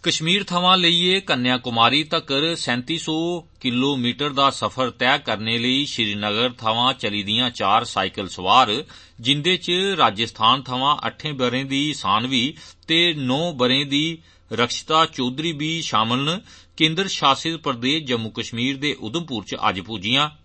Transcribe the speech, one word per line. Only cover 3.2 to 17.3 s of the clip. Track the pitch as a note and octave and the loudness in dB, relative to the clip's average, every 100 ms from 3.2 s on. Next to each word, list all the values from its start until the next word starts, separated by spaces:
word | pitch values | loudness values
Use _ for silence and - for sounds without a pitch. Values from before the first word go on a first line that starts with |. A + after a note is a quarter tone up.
| E3+ F3 - _ | -2 -4 -8 _
किलोमीटर | C3 B2 C#3 C#3 A#2+ - D3 | -2 0 0 0 -2 -2 -4
दा | C3+ C#3 - | 2 2 2
सफर | A2 - B2+ - | -4 -2 -4 0
तैऽ | B2 D3 | 2 2
करने | B2 G#2+ A2 A#2 | 0 -4 -2 -2
लेई | A#2+ C3+ C#3+ | 0 0 -2
श्रीनगर | - A2 G#2 G#2 G#2 B2 B2 | -2 -2 0 -2 0 -2 -2
थमां | A2+ A2+ B2 C3+ | 0 2 2 0
चली | A2+ G#2 | -4 -4
दियां | G2 A2 B2+ | -2 -2 -2
चार | - G2 G#2+ - | 0 2 2 2
साइकिल | - F#2+ - F#2+ | -2 -2 -4 -8
सवार, | - F#2 A#2 A#2+ A2+ D#3+ - - - | -4 4 6 6 0 -6 -18 -20 -6
जिंदे | A#2 C#3+ D#3 F3+ | -2 0 2 0
च | - F3+ G3 F#3 | 0 -2 -2 2
राजस्थान | B2 G2+ A2+ - A2+ C3 | 2 2 -6 2 4 4
थमां | B2+ B2+ C3+ D3 | 0 -2 0 0
अट्ठें | A2+ - D#3 C#3 | -2 -6 -10 -2
ब'रें | B2 B2 C3+ | 0 0 -2
दी | C3+ D3+ C#3 | -2 -2 -4
सानवी | F#2+ G#2 B2 C3 C3 D3+ - - - | 0 0 2 0 -2 -6 -20 -20 0
ते | E3 F3 D3+ | 2 2 0
नौ | B2+ C3+ F3 C#3 | 0 0 0 0
ब'रें | B2 C3 C#3+ | 2 2 0
दी | C#3+ D#3+ D#3+ - _ _ | 0 0 -4 -14 _ _
रक्षिता | A2+ A#2+ - - D#3 D#3+ | -2 0 -2 0 2 2
चौधरी | - B2+ C3 E3 D3 | 0 -4 -2 -6 -4
बी | D#3 E3 | -4 -4
शामल | D3+ A2 A2+ B2 | -2 0 2 0
न, | C#3+ F#3 - - - - | 0 -4 -10 -20 -20 0
केंद्र | D#3+ D#3+ G3 | 2 2 -4
शासित | - C#3+ | 2 2